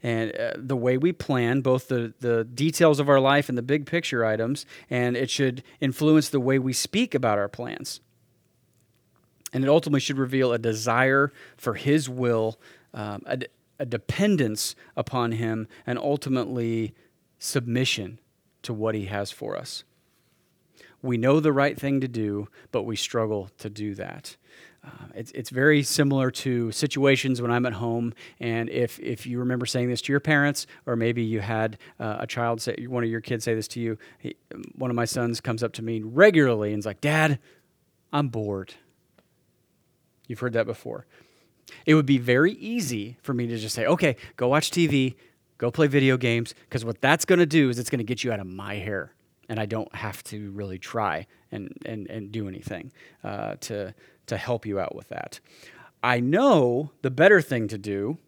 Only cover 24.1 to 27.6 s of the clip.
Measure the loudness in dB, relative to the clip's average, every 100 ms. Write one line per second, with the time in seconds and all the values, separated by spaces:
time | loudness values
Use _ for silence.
24.1 | -12 -16 -20 _ -20 -20 _ -20 -20 -18
25.1 | -14 -12 -10 -8 2 6 6 4 2 4
26.1 | 4 0 -2 -2 0 -2 -2 -2 2 4
27.1 | 4 2 0 0 0